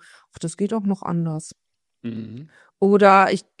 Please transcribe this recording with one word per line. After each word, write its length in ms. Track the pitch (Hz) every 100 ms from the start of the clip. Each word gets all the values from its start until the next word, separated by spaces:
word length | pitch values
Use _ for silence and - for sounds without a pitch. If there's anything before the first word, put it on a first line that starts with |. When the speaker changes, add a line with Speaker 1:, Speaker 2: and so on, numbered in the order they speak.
| _ _ _
Speaker 1:
"Ach, 60 | -
das 180 | 170 -
geht 160 | 202
auch 120 | 226
noch 180 | 196 190
anders." 520 | - 170 165 156 - - _ _ _ _
Speaker 2:
Mhm. 460 | 117 110 110 117 156 _ _ -
Speaker 1:
Oder 500 | 196 202 196 190 190
ich 120 | 196 - _